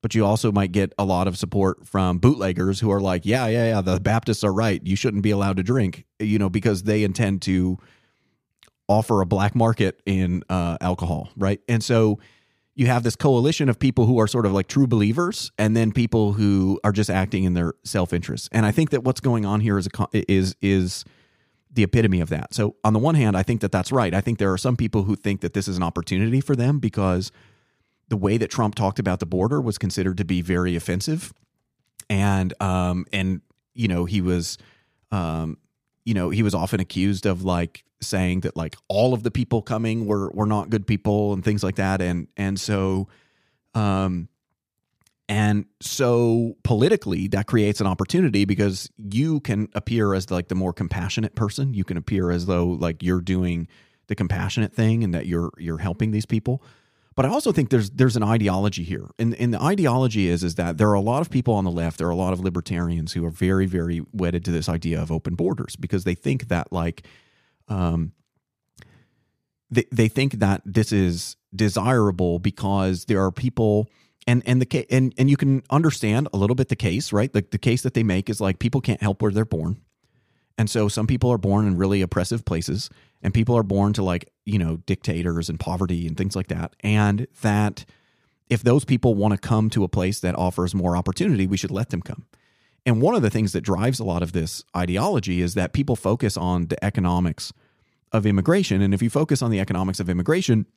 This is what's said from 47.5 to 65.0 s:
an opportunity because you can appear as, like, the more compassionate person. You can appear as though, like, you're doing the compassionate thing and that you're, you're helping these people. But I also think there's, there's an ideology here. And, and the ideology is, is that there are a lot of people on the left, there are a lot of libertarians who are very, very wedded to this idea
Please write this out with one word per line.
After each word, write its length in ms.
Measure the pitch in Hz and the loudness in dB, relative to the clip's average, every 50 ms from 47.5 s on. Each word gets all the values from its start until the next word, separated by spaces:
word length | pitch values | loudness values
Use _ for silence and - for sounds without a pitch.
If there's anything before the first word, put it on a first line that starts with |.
| - 113 104 104 104 - | 2 2 2 2 2 0
an 80 | 107 95 | 0 0
opportunity 560 | 92 - - - - 170 185 143 101 98 101 | 0 0 -2 0 2 2 2 2 2 2 2
because 480 | 98 101 92 104 101 92 95 - - _ - | 2 2 0 0 0 0 -4 -8 -14 _ -14
you 420 | 107 101 98 113 143 160 160 147 | -12 -4 -2 0 0 0 0 -2
can 300 | 143 - 113 104 107 - _ | -2 -2 -2 -2 -2 -4 _
appear 400 | 107 - - 117 117 107 101 98 | -8 -6 -2 0 0 2 2 0
as, 160 | 95 92 - | -2 -2 -2
like, 200 | 92 90 85 _ | -4 -4 -4 _
the 60 | 92 | -4
more 180 | 92 92 90 87 | -2 -2 -4 -4
compassionate 600 | - 101 82 - 92 85 101 - - 110 104 _ | -4 -6 -4 -4 -4 -4 -4 -4 -4 -4 -4 _
person. 400 | - 113 104 - - 139 139 123 | -2 -4 -4 -2 -4 -4 -2 -2
You 120 | 101 92 | -4 -4
can 100 | - 92 | -4 -6
appear 340 | 85 - - 107 95 92 87 | -8 -4 -2 -2 0 0 0
as 160 | 87 87 87 | 0 -2 -2
though, 220 | 92 92 87 87 87 | -2 0 0 0 0
like, 340 | 90 71 87 85 82 - | 0 -2 -2 -4 -4 -4
you're 200 | 87 87 90 90 | -2 0 0 0
doing 480 | 85 85 95 92 92 90 87 85 85 - _ _ _ _ _ _ _ _ | 0 -2 -2 -2 0 -2 -2 -4 -6 -8 _ _ _ _ _ _ _ _
the 80 | 104 | -6
compassionate 580 | - 101 85 - 90 92 98 - - 107 95 _ | -4 -2 -2 -2 -2 -2 -4 -2 -2 -4 -2 _
thing 320 | - 110 110 113 117 117 | 0 2 2 2 2 0
and 80 | 95 85 | -2 -2
that 120 | 82 - | -4 -4
you're, 260 | 90 85 85 87 85 - - | -2 -2 -2 -2 -4 -8 -8
you're 200 | 85 82 82 80 | -8 -6 -6 -4
helping 340 | 87 98 92 - 110 110 | -4 -6 -2 -2 -2 -2
these 140 | 107 107 107 | 0 -2 -2
people. 360 | - - 110 - - 123 135 _ - - _ _ _ _ _ _ _ _ | -2 -4 -2 -2 -2 -4 -4 _ -14 -20 _ _ _ _ _ _ _ _
But 100 | - 127 | 0 0
I 40 | 135 | 0
also 240 | 147 294 - 254 175 | 0 0 0 2 2
think 160 | 170 147 113 | 2 2 4
there's, 220 | - 120 107 101 | 2 2 2 0
there's 260 | - - 127 127 110 120 | 0 2 2 2 4 2
an 60 | 107 | 0
ideology 600 | 104 113 117 107 101 90 95 101 104 98 - 85 | 2 2 2 2 2 0 2 0 -2 -2 -4 -6
here. 240 | 82 92 - 50 - - - | -6 -6 -8 -8 -12 -6 -2
And, 160 | 113 117 117 | -2 -2 0
and 180 | - 117 120 117 | 0 -2 -2 -2
the 80 | - | 0
ideology 680 | - 151 202 196 170 139 120 131 131 123 110 110 95 87 | 0 0 0 2 2 2 2 2 2 2 2 2 2 2
is, 160 | 87 85 92 | 2 0 0
is 120 | 87 82 | -2 -2
that 220 | - 87 85 85 78 | -2 -4 -4 0 2
there 120 | 107 107 | 4 4
are 60 | 104 | 4
a 60 | 98 | 2
lot 200 | 95 110 123 139 | 2 0 0 0
of 80 | 170 170 | -2 -2
people 240 | - 131 123 127 113 | -2 -2 0 2 0
on 100 | 101 95 | 2 0
the 80 | 92 | 0
left, 280 | 85 85 82 82 78 - | -2 -2 -2 -4 -4 -2
there 80 | 80 87 | -2 -2
are 40 | |
a 40 | 85 | 0
lot 180 | 87 92 90 92 | 0 0 -2 -2
of 80 | 90 | -2
libertarians 720 | 92 95 87 90 82 - 98 87 87 85 85 85 78 80 - | -2 -2 -4 -4 -4 -4 -4 -2 -2 -2 -2 -4 -4 -4 -4
who 100 | 85 85 | -4 -4
are 60 | 85 | -4
very, 360 | 82 - 92 90 95 95 95 | -4 0 0 2 2 2 2
very 360 | 95 92 90 82 85 87 82 - _ | 0 0 -2 -2 -2 -4 -6 -6 _
wedded 320 | - 104 90 87 87 85 87 | -6 -4 -2 -2 -2 -2 -2
to 60 | - | -2
this 160 | 85 80 80 - | -2 -2 -2 -2
idea 340 | 85 85 80 85 82 80 | -4 -4 -2 -4 -4 -4